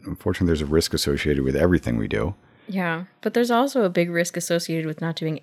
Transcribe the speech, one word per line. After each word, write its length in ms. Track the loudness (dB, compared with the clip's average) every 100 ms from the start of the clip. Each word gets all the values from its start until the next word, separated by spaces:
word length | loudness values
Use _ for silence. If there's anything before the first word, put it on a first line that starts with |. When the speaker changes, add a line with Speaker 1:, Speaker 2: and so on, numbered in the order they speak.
| -12
Speaker 1:
unfortunately, 420 | -6 -4 0 2
there's 140 | 2
a 40 | 2
risk 280 | 2 2
associated 500 | 0 -2 -2 0 0 0
with 100 | 2
everything 400 | 4 4 2 -2
we 120 | -2
do. 260 | -2 -2 -6 _ _ -8
Speaker 2:
Yeah, 380 | -4 -4 -4 -8 _
but 120 | -2
there's 160 | 0 2
also 340 | 2 2 2
a 60 | 2
big 200 | 2 0
risk 260 | 0 -2 -2
associated 500 | -2 -2 0 -4 -4
with 140 | -4
not 160 | -4 -4
doing 240 | -4 -4